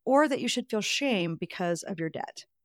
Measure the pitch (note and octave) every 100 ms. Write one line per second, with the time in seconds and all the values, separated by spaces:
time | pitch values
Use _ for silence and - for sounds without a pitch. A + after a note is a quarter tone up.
0 | B3+ C#4 D4+ C#4 A#3+ B3 B3 G#3+ - -
1 | C#4 B3 E3+ D#3+ F3 - F3 E3+ - E3
2 | D#3+ - - - - _